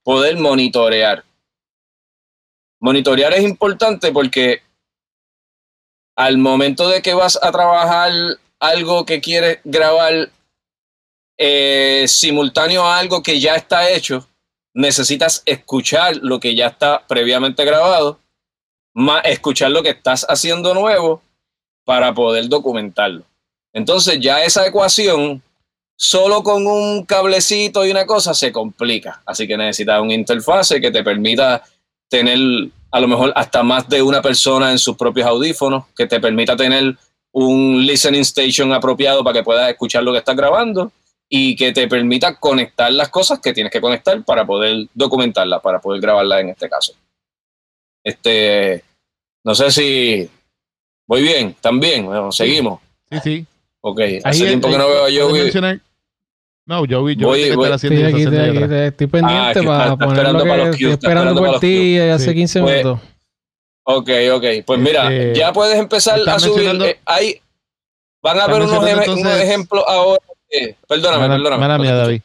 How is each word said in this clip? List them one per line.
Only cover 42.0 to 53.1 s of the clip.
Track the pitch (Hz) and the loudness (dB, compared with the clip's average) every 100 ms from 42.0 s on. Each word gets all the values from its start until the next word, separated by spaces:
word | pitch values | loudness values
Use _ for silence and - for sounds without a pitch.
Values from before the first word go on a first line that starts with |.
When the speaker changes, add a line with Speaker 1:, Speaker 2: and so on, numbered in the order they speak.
| 120 123 175 | 0 0 -2
Speaker 1:
conectar | 151 151 131 117 - 120 | -2 -2 0 -2 -2 0
las | 135 147 | 0 -2
cosas | 180 190 277 | 0 -2 -2
que | - | -4
tienes | 135 107 | -4 -4
que | 113 | -2
conectar | 117 120 - 113 | -2 -2 0 -2
para | 113 117 | 0 -2
poder | 98 101 107 110 104 | 0 0 -2 -2 -6
documentarlas, | 117 135 131 123 101 92 87 | -4 -2 0 -2 -2 -2 -2
para | 98 92 | -2 -4
poder | 98 98 | -4 -4
grabarlas | 107 104 98 95 | 0 2 2 0
en | 92 | -2
este | - - | -6 -8
caso. | 67 - - _ _ _ _ _ _ _ _ _ _ | -6 -8 -10 _ _ _ _ _ _ _ _ _ _
Este, | 104 - 117 110 104 104 98 87 _ _ _ _ _ _ | -12 -6 -2 0 2 2 0 -4 _ _ _ _ _ _
no | 113 | -4
sé | 117 139 | 0 2
si | 139 143 135 120 104 85 _ _ _ _ _ _ _ - | 2 0 0 0 -2 -6 _ _ _ _ _ _ _ -2
voy | 123 | 0
bien, | 151 156 104 | 2 0 -2
¿están | - 117 123 | -4 -2 0
bien? | 165 135 95 | 0 -2 -4
Bueno, | 104 98 | -4 -4
Speaker 2:
Sí. | - | -2
Speaker 1:
seguimos. | 113 151 117 90 _ _ - | 0 0 -2 -6 _ _ -12